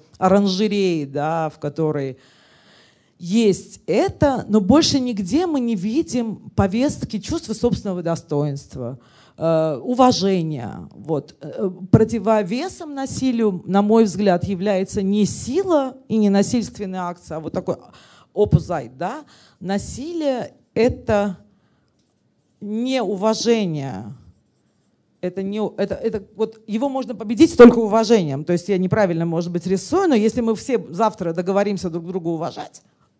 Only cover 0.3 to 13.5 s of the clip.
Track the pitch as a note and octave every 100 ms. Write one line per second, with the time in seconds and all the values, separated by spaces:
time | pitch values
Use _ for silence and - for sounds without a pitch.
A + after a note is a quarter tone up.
0.3 | G3 G3+ F#3 G#3+ G#3 F#3+ E3 C#3+ C#3+ D3+
1.3 | E3 D#3 - D3 D3+ D#3 D3 C3+ B2+ _
2.3 | _ _ _ _ _ _ _ _ _ F3
3.3 | A3 A3 F#3 - - - G3 F#4+ - D4
4.3 | B3+ - G#3 F#3 C#4+ - C#4 B3 G#3 F3+
5.3 | C#4 F4+ C#4+ A#3 G#3+ G3+ C4 - A#3+ -
6.3 | E3+ - - G3 A3 C#4+ - - G#3+ -
7.3 | E4 - A3 A#3+ - G#3 F3+ E3+ E3 -
8.3 | C#3+ D3 C#3 - C3 A#2+ B2+ _ _ _
9.3 | - E3 D#3+ D#3+ C3+ B3+ B3 B3+ D3+ G3
10.3 | F#3+ D#3+ D3 A2+ - F2 - C3 D3+ -
11.3 | _ D3 - G3 F3+ F#3 A3 A3 A#3 F#3+
12.3 | A3 F3+ B3 F#4 - D#4+ C#4 C4+ - C4
13.3 | A#3 G#3+